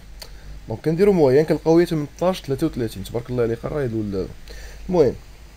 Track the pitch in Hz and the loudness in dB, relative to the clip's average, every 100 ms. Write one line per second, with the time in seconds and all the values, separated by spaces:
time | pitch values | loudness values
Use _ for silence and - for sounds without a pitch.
0 | - - - - - - - 110 151 165 | -20 -18 -18 -18 -16 -14 -12 -6 -2 2
1 | 202 185 135 135 160 151 160 165 175 160 | 4 6 6 6 4 2 4 4 4 0
2 | 143 - 175 185 - 131 160 143 110 95 | -4 -2 -2 -2 -4 -2 -2 -2 -6 -6
3 | - 120 - 123 113 113 135 147 127 110 | -8 -8 -4 -2 -2 -2 -4 -4 -4 -4
4 | 104 95 87 - - - - - - 180 | -4 -4 -6 -10 -16 -16 -16 -12 0 2
5 | 127 92 - - - | 4 2 -10 -20 -20